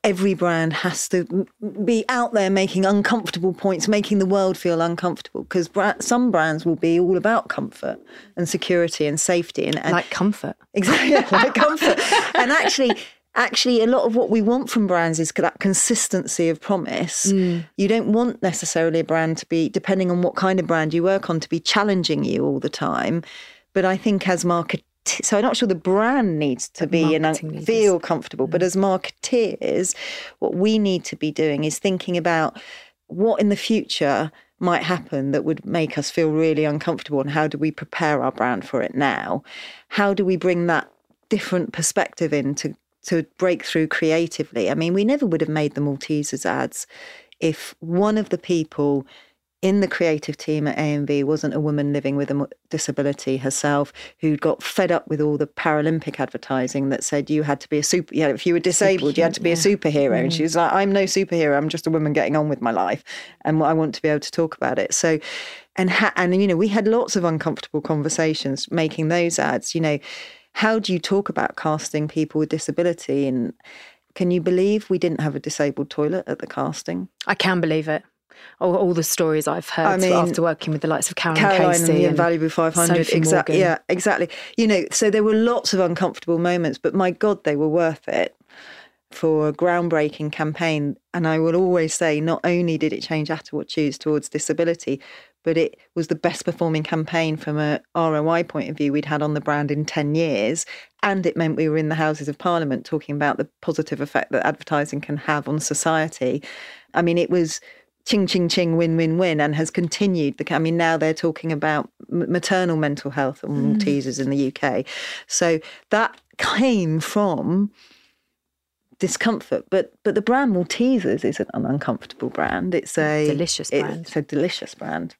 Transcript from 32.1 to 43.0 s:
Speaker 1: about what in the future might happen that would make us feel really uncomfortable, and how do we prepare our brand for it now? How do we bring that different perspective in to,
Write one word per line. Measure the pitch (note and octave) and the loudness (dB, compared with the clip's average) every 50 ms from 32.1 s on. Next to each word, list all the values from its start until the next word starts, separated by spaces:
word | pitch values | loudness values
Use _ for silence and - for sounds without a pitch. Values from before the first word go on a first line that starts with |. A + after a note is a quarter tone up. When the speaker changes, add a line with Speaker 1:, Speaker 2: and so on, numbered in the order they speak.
| F3 F3 | -2 0
Speaker 1:
about | D#3+ F3 E3 D#3+ D#3 - - - - - - - - - _ _ _ | 0 2 2 2 0 0 -4 -6 -18 -20 -20 -20 -20 -20 _ _ _
what | - D#3+ F3+ G#3 A3+ - - | -10 -4 0 0 2 2 2
in | G#3+ G3+ | 2 2
the | G3+ | 2
future | - - - A3+ G#3+ - - - - D#3+ C#3+ C3+ G2+ D#3+ D#3 - - _ _ _ - | 0 0 0 0 0 0 -2 -2 0 0 2 2 2 0 -2 -6 -12 _ _ _ -2
might | F3+ F3+ F3 - | 0 0 0 0
happen | - D#3+ F3+ E3 D#3 - D#3 C#3 C3+ C#3 | 0 -2 -4 -4 -4 -6 -4 -4 -2 0
that | C#3 C#3+ - | 0 0 0
would | D#3 D#3 - - | 0 -2 -4 -4
make | - E3 E3+ D#3 - - | -4 -2 -2 -2 -2 -2
us | D3 C#3+ - | -4 -6 -4
feel | - E3+ D#3+ D#3 | 0 0 0 2
really | D3+ D#3+ D#3+ D#3+ D#3 D3+ D#3 | 2 2 2 2 2 2 0
uncomfortable, | D3 D3 D3+ - F3 D#3 - - - D3 C3+ | 0 0 -2 -2 -2 -4 -4 -4 -4 -2 -2
and | C3+ C#3+ | -2 0
how | D3 D#3+ D#3 D3 | 0 0 0 0
do | D3 | -2
we | C#3+ D#3 D#3 | -2 -2 -4
prepare | D3+ - D#3 - - - E3 D3+ D3+ B2+ | -4 -6 -12 -10 -4 -2 0 2 2 2
our | B2+ C3 | 0 -2
brand | - - A2+ B2 A#2+ F#2+ - - | 0 0 0 0 0 -2 -4 -4
for | - B2 | -4 -2
it | - - - | -2 -2 -2
now? | C3+ C#3+ C3 E2+ G1+ - F2+ F2 D3 - - - - - - - - - - | 0 0 0 0 -2 -2 -4 -4 -4 -6 -10 -18 -18 -18 -18 -20 -20 -16 -6
How | - G#3 G3+ G3+ | -2 0 2 2
do | G3 G3+ | 2 2
we | F#3+ F#3 F#3 | 2 0 0
bring | D#3+ - F#3 F3 E3+ F3 | 0 2 0 2 2 2
that | F3 E3 C#3 - - _ _ _ _ _ _ _ - | 2 0 0 -2 -4 _ _ _ _ _ _ _ -2
different | A3 G3+ - - F#3 F3+ D#3+ - | -2 -2 -2 -2 -2 -2 -2 -4
perspective | - - D#3 - - G3+ - - - - E3+ D3 | -4 -4 -4 -2 0 0 -2 -2 -2 -4 -2 0
in | D3+ D3 B2+ C#3 C#3+ | 0 0 0 -2 -4
to, | - - C#3+ - _ _ _ _ _ | -4 -6 -8 -8 _ _ _ _ _